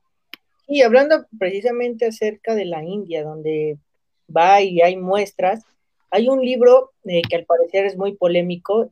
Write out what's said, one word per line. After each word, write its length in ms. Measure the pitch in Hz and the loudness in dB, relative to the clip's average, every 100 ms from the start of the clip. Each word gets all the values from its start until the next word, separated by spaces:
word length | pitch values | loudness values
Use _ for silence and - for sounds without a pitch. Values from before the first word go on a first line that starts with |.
| _ _ _ - _ _ - | _ _ _ -20 _ _ -2
Y 140 | 285 | 2
hablando 420 | 233 247 294 311 - 220 | 4 4 4 0 -2 -6
precisamente 680 | 185 196 240 240 247 233 233 | -6 -4 -4 -4 -6 -4 -6
acerca 480 | 220 214 214 226 220 | -4 -6 -6 -6 -4
de 80 | |
la 180 | 180 160 | -4 -8
India, 380 | 165 208 175 160 | -8 -10 -8 -8
donde 560 | 151 156 156 156 151 147 _ _ _ _ - 156 | -8 -8 -6 -4 -4 -8 _ _ _ _ -4 2
va 240 | 180 202 | 4 4
y 200 | 196 175 | 4 2
hay 160 | 175 185 | 2 2
muestras, 680 | 180 202 196 - 185 220 _ _ _ _ - | -4 -4 -4 -4 -2 -4 _ _ _ _ -4
hay 180 | 196 240 | -2 0
un 120 | 269 | 0
libro, 480 | 254 247 247 254 254 _ | 0 4 6 6 4 _
eh, 180 | 190 175 | -4 -4
que 140 | 170 170 | -2 -4
al 80 | |
parecer 420 | 165 170 170 196 196 | 0 0 0 -2 -2
es 100 | 185 | -4
muy 200 | 202 196 | -6 -2
polémico, 720 | 175 175 175 175 - 220 220 | 0 0 -2 -6 -4 -2 -2